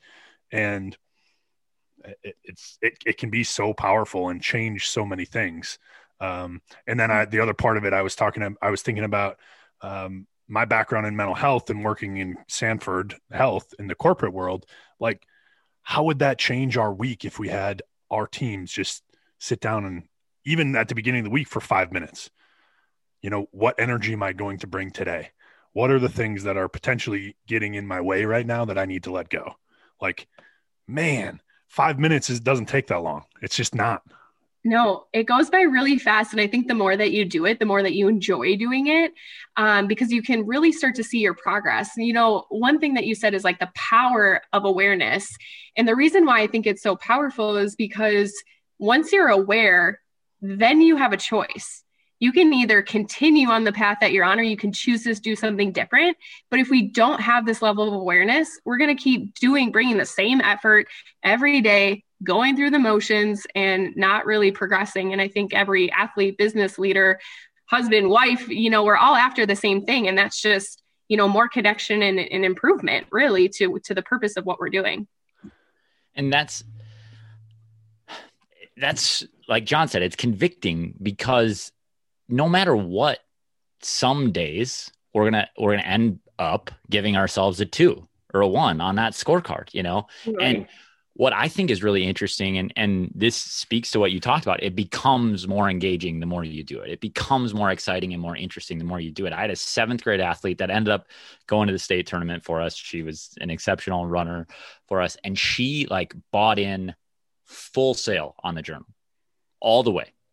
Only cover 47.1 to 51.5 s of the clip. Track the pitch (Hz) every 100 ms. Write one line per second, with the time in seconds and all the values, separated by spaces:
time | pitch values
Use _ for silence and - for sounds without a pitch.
47.1 | 247 285 247 208 208 202 208 208 202 220
48.1 | 208 202 - - _ _ - 208 262 311
49.1 | 392 311 196 196 220 214 180 175 202 _
50.1 | _ _ _ 196 196 226 311 330 302 254
51.1 | 196 - 214 -